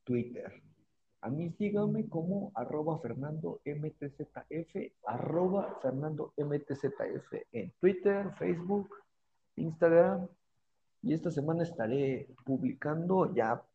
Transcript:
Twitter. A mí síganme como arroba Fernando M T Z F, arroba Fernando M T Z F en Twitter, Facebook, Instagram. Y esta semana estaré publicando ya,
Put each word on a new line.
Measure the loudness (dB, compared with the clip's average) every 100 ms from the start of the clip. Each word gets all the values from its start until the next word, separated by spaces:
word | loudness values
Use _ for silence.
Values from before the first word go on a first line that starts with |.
Twitter. | -2 -2 -2 -8 -12 -16 -20 _ _ _ _ _
A | -6
mí | -4 -4
síganme | -2 0 2 0 0 -2
como | -2 0 -2 -2
arroba | -6 -4 -2 0 -2
Fernando | -4 -6 -6 -4 -6 -6
M | -6 -6 -6
T | -6 -10
Z | -8 -12 -12 -8
F, | -8 -6 -8 -8 -8
arroba | -6 -2 0 2 2 2 -2 -4
Fernando | -2 -2 -2 -4 -6 -4
M | -2 -2
T | -2 -4
Z | -4 -2
F | -4 -6 -8 -10 -6
en | -8 -8 2
Twitter, | 4 4 2 2 -2 -2
Facebook, | -2 0 0 -2 -2 -12 _ _ _ _ _ -4
Instagram. | -4 4 8 8 8 4 -4 -10 _ _ _ _ _ _
Y | -2
esta | 0 0
semana | 0 0 0
estaré | 0 -2 0 2 2 0 -6 -10
publicando | -2 0 0 -2 -2 -2 2 4 4
ya, | 4 2 0 -6